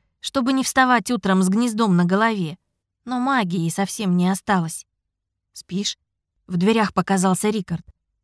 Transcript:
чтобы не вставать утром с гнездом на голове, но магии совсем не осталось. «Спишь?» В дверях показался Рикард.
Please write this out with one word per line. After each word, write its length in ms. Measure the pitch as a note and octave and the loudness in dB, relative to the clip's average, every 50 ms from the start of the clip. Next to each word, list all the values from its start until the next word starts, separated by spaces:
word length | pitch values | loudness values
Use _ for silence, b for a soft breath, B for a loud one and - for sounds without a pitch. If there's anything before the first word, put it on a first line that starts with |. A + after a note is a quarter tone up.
| _ _ _ _ | _ _ _ _
чтобы 320 | - - - C#4 A#3+ C4 C4+ | -14 -6 -4 -2 0 0 0
не 120 | C4+ B3+ | 0 0
вставать 460 | - - C4+ C4 B3+ B3+ A#3 - - | 0 2 2 4 4 4 2 2 0
утром 320 | B3 G#3 - G3 F#3+ F#3+ F#3+ | -4 -2 0 2 2 2 4
с 60 | F#3 | 2
гнездом 480 | F#3+ A3 B3 A#3+ G#3+ G#3+ A#3 G3+ F3+ | 2 2 0 0 0 0 2 2 4
на 80 | F3 F3+ | 4 4
голове, 540 | E3+ F#3+ G3+ A3 A3+ A3 G3+ E3+ D#3 D#3+ - _ _ _ _ _ _ _ _ _ | 2 2 2 2 0 0 -2 -4 -6 -6 -10 _ _ _ _ _ _ _ _ _
но 160 | A#3+ B3+ B3 | -8 -6 -4
магии 480 | B3 C4+ C#4 B3+ G#3 F3 F3 G3 E3 E3 | -2 0 0 0 0 -2 -2 -2 -2 -2
совсем 480 | - - G3 F#3+ - - G#3+ F#3 F3+ | -2 -2 -4 -4 -4 -4 -2 0 0
не 120 | F3+ F3+ F#3 | 2 2 2
осталось. 580 | G3 F#3+ - - G3+ F3+ E3 D#3+ - - - _ _ _ _ _ _ _ _ _ _ _ _ _ _ | 0 -2 -2 -2 0 0 0 -4 -8 -12 -14 _ _ _ _ _ _ _ _ _ _ _ _ _ _
«Спишь?» 460 | - - _ F3 G3 G3+ - - _ _ _ _ _ _ _ _ _ _ | -20 -18 _ -8 -6 -6 -6 -8 _ _ _ _ _ _ _ _ _ _
В 100 | - F#3 | -6 -4
дверях 360 | F3 F3+ G#3+ A3+ A3+ G#3+ F#3 - | 0 2 2 2 2 0 0 0
показался 560 | F#3+ F3 - G3 F#3+ F3+ F#3+ F#3 - - G#3+ | -4 -2 0 0 0 2 2 0 2 0 -2
Рикард. 380 | G#3+ A3 F#3 - F3 E3 - _ - _ _ _ _ _ | -2 -2 -6 -6 -8 -10 -10 _ -20 _ _ _ _ _